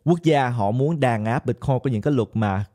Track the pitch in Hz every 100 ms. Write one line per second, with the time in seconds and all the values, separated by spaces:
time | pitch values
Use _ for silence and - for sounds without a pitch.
0 | 151 170 160 147 127 120 101 123 143 165
1 | 131 113 110 123 127 117 - 127 139 110
2 | 147 135 107 110 104 95 101